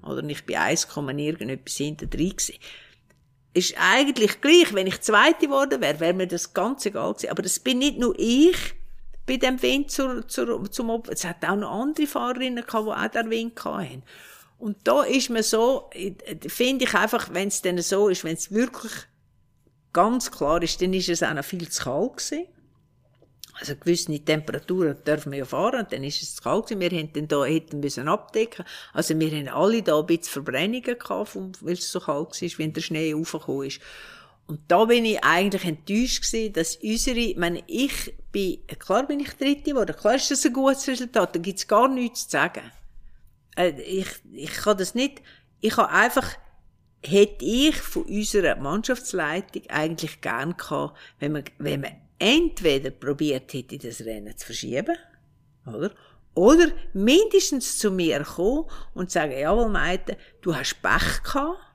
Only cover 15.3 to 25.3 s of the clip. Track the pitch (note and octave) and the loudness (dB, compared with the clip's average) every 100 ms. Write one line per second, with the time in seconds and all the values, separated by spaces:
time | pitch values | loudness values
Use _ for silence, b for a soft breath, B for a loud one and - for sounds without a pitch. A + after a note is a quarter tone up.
15.3 | A#3 A3 A3 A#3 C4+ - - F#3+ - - | 0 0 2 2 2 -4 -10 -10 -10 -12
16.3 | D#3+ F3+ - B3 C4+ B3+ G3+ F3 A#3 - | -12 -10 0 0 2 2 2 2 0 -2
17.3 | F3+ G3+ - F#3+ F3+ E3+ G3 G#3 F3+ D#3+ | -4 -2 -2 -2 -2 0 2 4 2 -2
18.3 | E3 - G3+ B3 - A#3 - - _ _ | -6 -2 0 0 -2 -12 -14 -16 _ _
19.3 | _ _ _ _ _ _ - G3+ B3 - | _ _ _ _ _ _ 2 2 2 -4
20.3 | - C#3+ E3 E3 - F#3 F#3 F3 E3+ C#3 | -4 0 2 0 -2 0 0 0 0 0
21.3 | D3+ C#3+ F#3 E3 - - C3+ A3+ - - | -2 -6 -8 -6 -6 -4 -2 -2 -4 -8
22.3 | D4+ F4+ _ _ _ _ _ _ _ _ | -6 -8 _ _ _ _ _ _ _ _
23.3 | _ - - - C#3+ - F3 - D3+ D3+ | _ -20 -14 -10 -6 0 0 0 -6 0
24.3 | D#3 D3+ C#3+ - F#3 E3 C#3+ - D3 D3 | 0 0 -8 -4 0 0 0 0 -2 -2